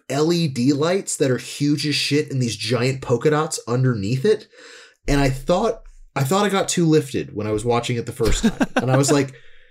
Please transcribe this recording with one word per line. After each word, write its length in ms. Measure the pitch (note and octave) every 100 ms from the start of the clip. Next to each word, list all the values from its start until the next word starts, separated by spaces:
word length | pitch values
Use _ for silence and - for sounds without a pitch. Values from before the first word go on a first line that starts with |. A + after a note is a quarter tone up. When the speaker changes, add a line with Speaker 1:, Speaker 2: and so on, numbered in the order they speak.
| -
Speaker 1:
L 240 | C3+ D#3+
E 140 | F3 E3
D 240 | B2+ B2+
lights 420 | C#3+ D#3+ G3 - -
that 140 | C#3
are 60 | A#2+
huge 500 | - - D3 D3 D3+
as 80 | C3+
shit 340 | - C#3+ C#3+
and 120 | C3+
these 160 | A#2+ G2+
giant 440 | G#2+ A#2+ B2+ C3
polka 280 | - A#2+ D3+
dots 300 | D3+ D#3+ - -
underneath 580 | B2+ C3 A2 G2 C3 G#3
it. 220 | G#3+ - - - - - _ -
And 120 | C#3+
I 80 | C3+
thought, 520 | C3 - G3 A3+ - - - - -
I 80 | C3+
thought 200 | F#3+ G3+
I 40 |
got 180 | G3 -
too 180 | - E3
lifted 480 | D#3 C3+ F#2+ D2
when 140 | G2+ G#2+
I 40 |
was 120 | G#2+ A#2+
watching 300 | A#2+ - A#2+
it 100 | A#2
the 60 |
first 320 | G#2 A2 -
time. 240 | A3 - -
Speaker 2:
<laughs> 40 | -
Speaker 1:
And 160 | A#2+
I 60 | C3
was 140 | C#3
like, 220 | C#3+ C3+ - - - -